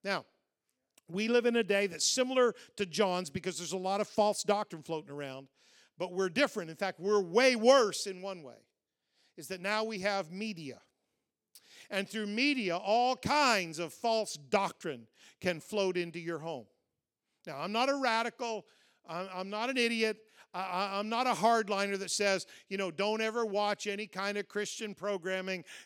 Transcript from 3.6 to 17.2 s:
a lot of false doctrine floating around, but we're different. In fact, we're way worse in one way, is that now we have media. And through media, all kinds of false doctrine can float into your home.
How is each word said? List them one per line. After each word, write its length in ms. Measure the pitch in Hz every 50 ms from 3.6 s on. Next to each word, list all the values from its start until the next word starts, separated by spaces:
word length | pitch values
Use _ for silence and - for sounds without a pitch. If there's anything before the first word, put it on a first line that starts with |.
| 175 151
a 60 | 160 190
lot 220 | 185 185 196 202
of 80 | 214 -
false 360 | - - 208 208 202 - -
doctrine 400 | - 208 202 208 - - 160 147
floating 280 | - 165 156 151 143
around, 360 | 143 147 143 135 131 131 135 135 _ _ _ _ _ - _ _ _ -
but 140 | 175 180
we're 180 | 180 180 190 185
different. 400 | 160 - - - - 214 175 160
In 80 | 160 -
fact, 220 | 202 190 180 -
we're 220 | 165 196 208 208
way 340 | 190 170 165 220 262 262 254
worse 500 | 226 214 240 269 277 240 202 - - -
in 160 | 202 185 180
one 220 | 185 196 190 180 156
way, 240 | 127 117 110 104 _ _ _ _ _ _ _ _ _ _ _ _ _ _ -
is 100 | 147 -
that 120 | 185 180
now 240 | 175 196 214 214 220
we 160 | 220 220 196
have 320 | 185 208 202 196 185 156
media. 500 | 175 190 214 220 208 165 160 135 117 - _ _ _ _ _ _ _ _ _ _ _ _ _ _ _ - _ _ - - - -
And 180 | - 190 196 196
through 200 | - 220 214 202
media, 500 | 208 220 262 294 285 262 220 180 165 180
all 400 | 202 196 214 233 247 254 262 247
kinds 600 | - - 269 302 294 254 233 202 180 165 160 151
of 160 | 170 156 -
false 420 | - - 233 226 220 214 - -
doctrine 720 | 151 147 131 208 202 196 175 - _ - 175 139 120 113 _ _ _ - - _ _
can 180 | - 185 175 156
float 380 | - - 214 208 196 190 180 180
into 220 | 175 170 156 170
your 200 | 165 165 170 151
home. 280 | 151 170 160 131 110 _ _ _ _ _ _ _ _ _ _ _